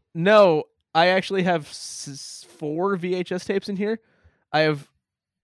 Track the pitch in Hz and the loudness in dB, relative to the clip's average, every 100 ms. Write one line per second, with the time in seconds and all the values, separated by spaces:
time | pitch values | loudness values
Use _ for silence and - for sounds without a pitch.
0 | _ 165 185 214 185 156 - _ _ 160 | _ -2 4 6 6 4 -2 _ _ 2
1 | 180 190 - 190 180 170 143 - - - | 2 2 -2 -2 0 -2 -4 -16 -16 -16
2 | 143 135 - - - - 151 160 196 190 | -16 -16 -18 -20 -20 -12 -8 -4 -2 -2
3 | 180 180 170 185 - 196 - 196 208 226 | -4 -4 -4 -6 -4 -4 -4 -4 -4 -4
4 | _ _ _ _ - 151 156 143 - _ | _ _ _ _ -4 0 2 0 -8 _
5 | _ _ _ _ | _ _ _ _